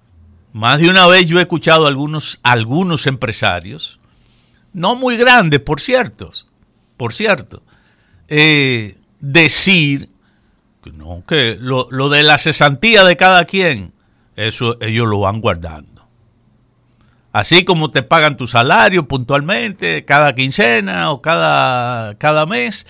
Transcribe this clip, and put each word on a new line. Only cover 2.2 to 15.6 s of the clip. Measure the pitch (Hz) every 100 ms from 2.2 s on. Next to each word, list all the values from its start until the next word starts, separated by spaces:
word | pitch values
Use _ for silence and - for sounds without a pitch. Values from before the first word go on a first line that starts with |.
| - -
algunos | 123 123 113 147 185 170 139
empresarios, | 131 127 - 104 87 90 147 - - _ _ _ _ _ _ _
no | 180 185 247
muy | 254 233
grandes, | 254 247 165 143
por | - 151
cierto, | - 254 165 - 87 - _ _ _ _ _ -
por | 117
cierto, | - 214 170 - - _ _ _ _ _ _ -
eh, | 151 156 147 135 117 104 - _ _
decir | 139 147 156 - 190 180 143 139 - _ _ _ _ _ _ _
que | -
no, | 76 78 85 -
que | 156 117 101
lo, | 127 131 127
lo | 131 143
de | 143
la | 151 147
cesantía | 160 - 147 139 226 214
de | 185 175
cada | 185 180 -
quien, | 190 175 117 85 _ _ _ _ -
eso | 110 - 117 -
ellos | 110 113 113
lo | 101
van | 98 110
guardando. | 107 85